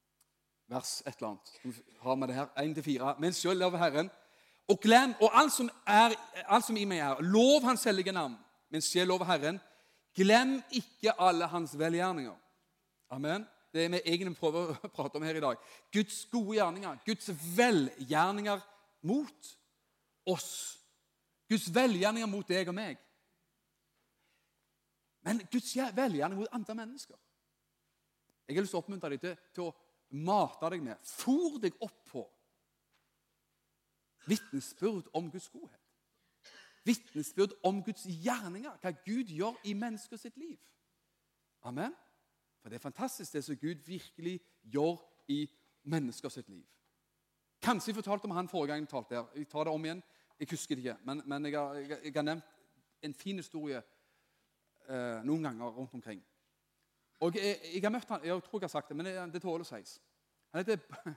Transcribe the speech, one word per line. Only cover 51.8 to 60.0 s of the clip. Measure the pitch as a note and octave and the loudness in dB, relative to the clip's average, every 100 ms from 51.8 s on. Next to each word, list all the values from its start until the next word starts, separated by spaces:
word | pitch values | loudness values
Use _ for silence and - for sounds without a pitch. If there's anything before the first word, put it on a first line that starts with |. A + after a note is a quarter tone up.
jeg, | C#3 D3 | -10 -10
jeg | D3+ D3+ | -6 -2
har | D3 | -2
nevnt | E3 - _ _ _ _ _ | -4 -10 _ _ _ _ _
en | D3+ - | -12 -10
fin | G3 F#3+ | -8 -8
historie, | D3+ D#3+ D3+ B2+ - _ _ _ _ _ _ _ _ _ - | -8 -8 -6 -8 -10 _ _ _ _ _ _ _ _ _ -8
eh, | C3 A#2+ A2+ | -6 -6 -4
noen | B2 D#3+ D3 | -2 -2 -4
ganger | A2+ A#2+ A#2 | -6 -10 -10
rundt | C3 B2 | -12 -12
omkring. | A2+ G2 - _ _ _ _ _ _ _ _ - | -12 -14 -16 _ _ _ _ _ _ _ _ -4
Og | E3+ G3 | -2 0
jeg, | G3+ G3 D#3+ | -2 -4 -6
jeg | F#3 | -4
har | G#3 | -2
møtt | A#3+ - | -2 -6
han, | F#3+ D#3+ | -6 -4
jeg | F3+ | -4
tror | - G#3+ | -6 -8
jeg | F3 | -6
har | |
sagt | D3 - | -6 -6
det, | D3 | -8
men | F#3 | -8
det, | F#3 F3+ | -8 -10
det | E3 | -8
tåler | F#3 E3+ | -4 -6
å | E3+ | -6
sies. | A2+ F2+ - | -14 -16 -20